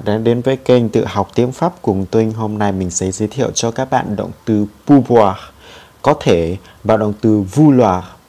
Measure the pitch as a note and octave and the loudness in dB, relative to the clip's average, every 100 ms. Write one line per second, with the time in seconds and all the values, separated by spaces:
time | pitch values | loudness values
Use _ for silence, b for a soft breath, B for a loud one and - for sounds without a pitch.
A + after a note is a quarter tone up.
0 | G#2 A2 A2+ A#2+ B2+ C3 - B2 A2+ A2+ | -4 -2 0 0 -2 -2 2 2 2 0
1 | - G#2 F#2+ - B2 - E3+ - - G2 | -2 -4 -4 -2 -2 -2 -4 -4 -4 -2
2 | F#2+ A2 A2 A2 G#2+ G#2+ G2+ F#2+ F2+ - | -2 0 -2 -2 -6 -4 -2 -2 -4 -4
3 | F#2+ F#2 G#2+ C3 A2+ - A#2 A#2 C3 C3 | -6 -4 -6 -4 -6 -4 -4 -4 -4 -4
4 | G2+ G#2 F#2 - - G#2+ G#2 - - C#3+ | -4 -6 -8 -10 -4 -2 -2 -4 2 4
5 | A#2+ A#2 G2+ F#2+ - _ B B B B | 4 4 4 0 -12 _ B B B B
6 | C#3 D3+ C#3+ E2+ E2 G2 B B G#2 A2 | -2 0 2 0 0 -6 B B -2 0
7 | G#2+ G2+ A2 G#2+ F#2+ C#3 D3+ B2+ G#2+ F2+ | 0 -2 0 0 0 4 4 6 4 0
8 | F2+ - | -4 -16